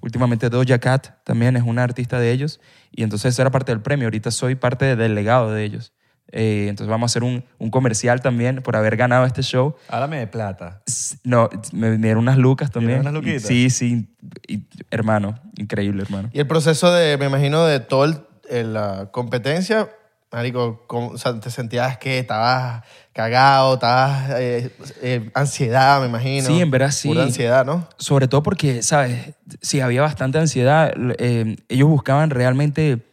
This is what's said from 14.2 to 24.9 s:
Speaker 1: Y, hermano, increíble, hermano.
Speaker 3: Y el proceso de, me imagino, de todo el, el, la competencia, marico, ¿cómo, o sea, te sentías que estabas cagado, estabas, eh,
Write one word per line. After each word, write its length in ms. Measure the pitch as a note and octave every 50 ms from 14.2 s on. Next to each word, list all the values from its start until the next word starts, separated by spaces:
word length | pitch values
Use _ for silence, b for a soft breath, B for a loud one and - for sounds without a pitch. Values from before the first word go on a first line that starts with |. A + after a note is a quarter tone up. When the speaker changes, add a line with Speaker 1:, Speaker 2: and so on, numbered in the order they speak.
| - - - - _
Speaker 1:
Y, 140 | - - G#2+ - _ _ - - _ -
hermano, 420 | - A2+ A2 A2 G#2+ G2+ G2 A2 A#2+ - - - -
increíble, 460 | G#2 G#2 B2 G2+ G2+ G2+ G2+ G2 G2
hermano. 260 | G2+ G2+ G2 G2 A#2 A#2
Speaker 3:
Y 60 | C#3
el 80 | D3
proceso 460 | C3+ D#3+ D#3+ D3+ E3 D#3+ D3+ - F3 F3
de, 260 | F3 E3+ D#3 D3 C3+
me 80 | C#3
imagino, 380 | C#3 C3+ C3+ C#3+ C#3 D3 D#3 E3+
de 140 | D#3+ D3+ C3
todo 240 | A#2 - C3+ C3 C#3
el, 140 | D3+ D#3+ D3+ - _ _ _ _ -
el, 240 | B2+ A#2+ A#2 A2+ A2
la 340 | A2 G#2 G2+ G2 G2 G2 G2+
competencia, 800 | - B2+ B2 A#2 A#2 B2 G#2+ C3+ D3 F3 F#3 F3+ G#3+ A3 G#3+ G#3+ - _ _ _ _ _ _ _
marico, 540 | - A#2 A#2+ B2+ A#2+ B2 B2 A#2 A2 A2 _
¿cómo, 220 | _ - A#2+ A#2+ A#2
o 100 | - A#2+
sea, 220 | - C3 B2 A2+
te 100 | A2 B2+
sentías 480 | A#2+ - B2+ A#2 A#2 A#2+ A#2+ C3 C3 A#2
que 220 | - C3+ C3 B2+
estabas 640 | B2+ A2+ A2+ G#2+ A2+ A#2+ B2+ C3 B2+ B2 A#2+ A#2 A2+ b b b b b b
cagado, 640 | - A2 A2+ A#2 B2 C3 C#3 C#3 C3+ C3 C3+ C3
estabas, 560 | B2 A#2+ A#2 B2 B2+ C3 C3+ C#3 C3+ C3+ C3+ C#3 A#2+
eh, 320 | B2+ B2 A#2+ A#2+ A#2+ B2 - _ G2 -